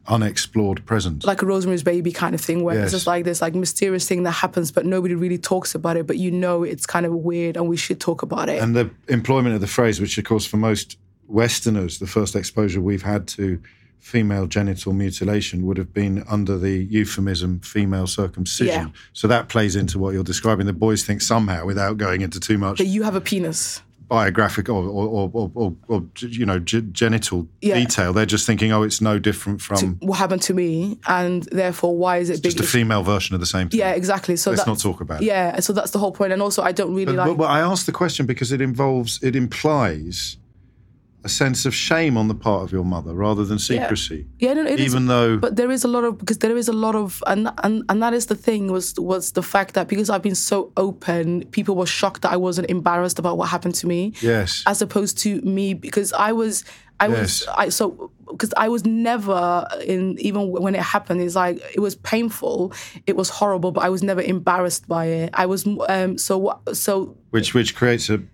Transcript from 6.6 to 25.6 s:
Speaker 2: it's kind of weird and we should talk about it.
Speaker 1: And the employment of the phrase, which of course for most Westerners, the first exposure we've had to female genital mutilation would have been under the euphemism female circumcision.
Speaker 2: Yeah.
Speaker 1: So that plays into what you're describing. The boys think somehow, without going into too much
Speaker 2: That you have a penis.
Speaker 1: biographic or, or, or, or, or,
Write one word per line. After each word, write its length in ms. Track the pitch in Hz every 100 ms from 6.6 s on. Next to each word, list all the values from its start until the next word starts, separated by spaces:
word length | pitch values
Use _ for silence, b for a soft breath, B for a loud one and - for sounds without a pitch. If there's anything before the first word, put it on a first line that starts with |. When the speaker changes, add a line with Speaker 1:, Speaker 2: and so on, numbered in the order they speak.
Speaker 2:
it's 220 | 170 170 -
kind 180 | 175 170
of 80 |
weird 440 | 170 165 170 170 165
and 100 | 170
we 100 | 170
should 220 | - 180
talk 220 | - 170
about 260 | - - 160
it. 120 | 147
Speaker 1:
And 140 | 113 117
the 140 | 117 - -
employment 460 | 120 113 135 123 107
of 60 |
the 60 | 101
phrase, 320 | - 117 90
which 160 | 101 -
of 60 | 98
course 200 | 110 98
for 120 | 107
most 400 | 110 104 - - _ _ -
Westerners, 720 | 107 117 - 117 107 90 -
the 80 | 95
first 280 | 110 101 101
exposure 460 | 95 - 107 92
we've 220 | 92 98
had 240 | 92 104 95
to 320 | - 98 87 b b b b
female 480 | - 120 104 101 92
genital 460 | 104 101 92 -
mutilation 720 | 95 98 92 95 104 - 90 92
would 100 | 95
have 160 | 90
been 300 | 104 101 98 101
under 300 | 107 98 98
the 300 | 95 95 95
euphemism 680 | 107 104 - 98 90 90 90
female 480 | - 107 101 95 92
circumcision. 800 | - 95 - 92 - 123 165 78
Speaker 2:
Yeah. 120 | B B
Speaker 1:
So 140 | - 107
that 200 | 117 -
plays 280 | 117 104 95
into 240 | 98 98
what 160 | 95 95
you're 80 |
describing. 420 | 90 - 113 104 98
The 80 |
boys 300 | 85 110 107
think 180 | - 104
somehow, 440 | - 117 107 90 87
without 320 | 98 101 107
going 240 | 101 92
into 180 | 95 90
too 180 | - 107
much 220 | 98 98
Speaker 2:
That 60 | 190
you 160 | 202
have 100 | 214
a 80 | 190
penis. 600 | 196 196 170 160 - - _ _ -
Speaker 1:
biographic 640 | 117 101 90 104 - 92
or, 120 | 104 90
or, 220 | 101 107
or, 220 | 110 95
or, 180 | 113 98
or, 220 | 113